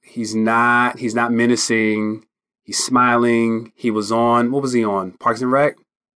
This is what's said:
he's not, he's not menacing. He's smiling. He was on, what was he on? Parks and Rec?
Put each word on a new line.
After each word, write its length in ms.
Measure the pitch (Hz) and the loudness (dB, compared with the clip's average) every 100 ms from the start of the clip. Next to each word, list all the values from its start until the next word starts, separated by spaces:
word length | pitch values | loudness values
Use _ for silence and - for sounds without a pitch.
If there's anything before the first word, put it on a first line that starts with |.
he's 320 | _ 120 110 | _ -10 -4
not, 640 | 110 110 113 120 120 123 - | 0 0 2 2 2 0 -2
he's 160 | 123 | -4
not 180 | 117 120 | -2 0
menacing. 920 | 117 120 117 - 113 107 107 107 110 _ _ _ _ | 2 2 2 0 0 0 -2 -4 -6 _ _ _ _
He's 160 | - - | -10 -8
smiling. 920 | - 127 123 120 120 117 117 113 113 | -2 2 2 2 2 2 0 -2 -8
He 160 | _ 120 | _ -4
was 220 | 107 104 | -2 -2
on, 380 | 113 120 120 120 | 0 2 2 2
what 120 | 139 | -2
was 100 | 135 | -2
he 120 | 120 | 0
on? 280 | 110 98 92 | 0 -2 -4
Parks 280 | - 120 113 | -6 -4 -2
and 80 | 127 | 0
Rec? 260 | 135 143 - _ _ _ | 2 0 -2 _ _ _